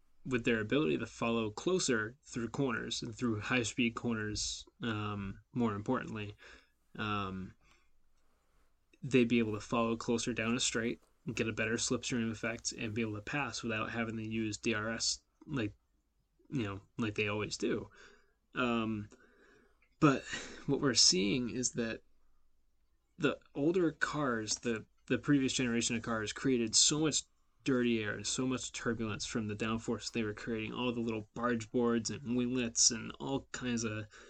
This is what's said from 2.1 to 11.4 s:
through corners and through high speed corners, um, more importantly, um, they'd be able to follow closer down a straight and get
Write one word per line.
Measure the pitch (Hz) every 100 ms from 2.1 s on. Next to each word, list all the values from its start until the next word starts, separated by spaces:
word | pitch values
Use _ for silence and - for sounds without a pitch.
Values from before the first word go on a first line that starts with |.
| - -
through | 127 117
corners | - 139 113 120 -
and | 123 107
through | 123 104
high | - 127
speed | 113 - 117 117
corners, | 120 110 107 104 - - - -
um, | 117 107 104 104 98 95 -
more | 123 117
importantly, | 101 104 123 - 107 104 104 - - _ _ _ -
um, | 107 104 95 92 98 - _ _ _ - _ _ _ _ _ _ _ _ _ _
they'd | 131 127 117
be | 120
able | 110
to | 104
follow | - 120 113 117
closer | - 117 127
down | 113 113 120
a |
straight | - 117 117 - _ _ -
and |
get | 113